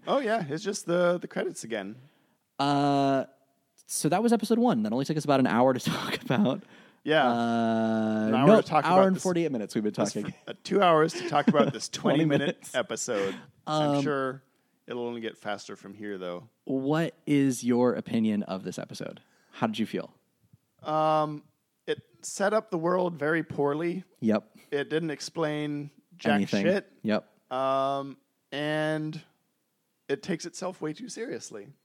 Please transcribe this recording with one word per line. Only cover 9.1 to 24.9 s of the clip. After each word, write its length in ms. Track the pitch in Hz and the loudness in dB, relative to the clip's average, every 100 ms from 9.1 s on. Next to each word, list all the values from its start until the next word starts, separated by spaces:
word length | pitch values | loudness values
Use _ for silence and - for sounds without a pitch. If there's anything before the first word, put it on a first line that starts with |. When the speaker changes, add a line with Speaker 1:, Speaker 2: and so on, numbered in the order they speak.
| 185 | 4
Speaker 1:
this, 80 | |
Speaker 2:
forty-eight 280 | 185 170 160 | 0 0 0
minutes 220 | 127 101 117 | -2 -4 -2
we've 80 | |
been 100 | 104 | -2
Speaker 1:
this 200 | 101 104 | 0 -2
Speaker 2:
talking. 180 | 107 104 | -2 -8
Speaker 1:
fr-, 200 | - - | -10 -14
uh, 20 | - | -12
two 180 | - 190 | -2 2
hours 320 | 180 160 165 | 6 6 4
to 140 | - - | 0 -2
talk 180 | 147 147 | 0 4
about 260 | 151 113 | 4 4
Speaker 2:
<laughs> 0 | |
Speaker 1:
this 160 | 113 - | 0 -8
Speaker 2:
Twenty 280 | - 147 143 | -4 0 2
Speaker 1:
twenty-minute 260 | 160 139 147 - | 4 2 0 -4
Speaker 2:
minutes. 180 | - 131 | -6 -4
Speaker 1:
episode. 580 | 107 117 - 107 98 95 - _ - | -4 -4 -4 -2 -2 -6 -14 _ -4
Speaker 2:
Um, 280 | 156 147 143 | -2 0 0
Speaker 1:
I'm 40 | |
sure 400 | 143 139 131 135 _ _ _ _ - | 0 -2 -4 -6 _ _ _ _ -12
it'll 180 | 123 120 | -8 -6
only 140 | 120 | -6
get 160 | 110 - | -8 -8
faster 380 | 104 104 - 101 | -8 -8 -8 -16
from 180 | 98 | -16
here, 240 | 98 104 98 | -12 -10 -8
though. 320 | 90 87 120 _ - | -6 -8 -12 _ -6
Speaker 2:
What 500 | 135 135 156 165 - - | -4 0 0 -2 -6 0
is 380 | 143 139 123 | 2 2 0
your 300 | 120 120 123 - | 0 2 2 0
opinion 480 | - 117 110 104 | -2 0 0 0
of 200 | - 92 | -2 -6
this 140 | 90 - | -8 -10
episode? 420 | - - - - _ _ _ | -10 -10 -12 -12 _ _ _
How 140 | - 117 | -4 -4
did 120 | 110 | -2
you 60 | 104 | -4
feel? 280 | 92 - _ _ _ _ _ _ _ | -6 -8 _ _ _ _ _ _ _
Speaker 1:
Um, 600 | 151 156 156 156 151 151 - _ _ _ - | -4 0 2 2 0 -4 -14 _ _ _ -6
it 140 | 151 - _ | -6 -8 _
set 320 | - - 196 | -12 -2 0
up 160 | 214 214 | 0 -2
the 60 | 175 | -2
world 400 | 165 185 180 165 | 0 0 0 -2
very 260 | 147 165 | 0 0
poorly. 600 | 156 - 143 151 170 190 - - | -2 0 0 0 -2 -6 -10 -4
Speaker 2:
Yep. 240 | 113 104 - _ - | 2 2 0 _ -6
Speaker 1:
It 180 | 143 | -4
didn't 200 | 127 | -2